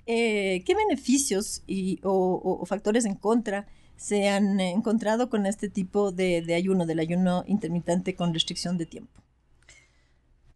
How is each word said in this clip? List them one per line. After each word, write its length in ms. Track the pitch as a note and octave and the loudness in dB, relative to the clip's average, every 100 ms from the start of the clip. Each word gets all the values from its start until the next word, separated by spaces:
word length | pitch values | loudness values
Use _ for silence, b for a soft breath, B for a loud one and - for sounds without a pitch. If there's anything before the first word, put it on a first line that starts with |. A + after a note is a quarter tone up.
| - | -4
eh, 580 | A#3 A#3 G#3 G3 F#3 F#3 | 0 2 2 0 0 2
¿qué 100 | G4 | 2
beneficios 880 | G#4+ C#4+ - C4+ - G3 A3 - - | 2 0 2 2 2 -2 -2 -8 -6
y, 340 | F#3+ F#3 F3+ | -4 -2 -2
o, 80 | F#3 | 0
o, 500 | F#3+ F#3 F3 F#3 - | 2 2 0 -2 -4
o 40 | F#3 | -4
factores 400 | G3+ G#3 A3+ A3+ | -4 0 2 0
en 100 | F#3 | -2
contra 520 | G3+ A#3+ G#3 G3 - b b b | 0 0 0 -6 -8 b b b
se 340 | - G#3 G3+ | -4 0 2
han, 300 | G3 G3+ G3 | 4 2 2
eh, 120 | F#3 | 0
encontrado 580 | F#3 A3+ A3+ G#3 A3 B3+ | 0 0 0 0 0 0
con 180 | G#3+ G3 | 0 0
este 200 | G#3 G#3 | -2 -4
tipo 440 | G3 F#3 G3+ G3+ | -4 -2 0 0
de, 320 | F3+ F#3 E3+ | 2 0 0
de 100 | E3 | 0
ayuno, 320 | E3+ F#3+ F#3+ E3 | 0 2 2 2
del 140 | D#3+ | 0
ayuno 440 | D#3+ F3 F#3 F3+ - | 0 2 2 2 0
intermitente 640 | G#3 - E3+ F3 F3 F#3 | -2 0 -4 0 -2 -2
con 220 | F#3 F3 E3 | -2 -2 -2
restricción 420 | - F3 F3 F3+ | -4 -4 -4 -4
de 80 | E3 | -6
tiempo? 340 | - - - - _ _ _ - b b b b b b _ _ | -10 -18 -20 -20 _ _ _ -20 b b b b b b _ _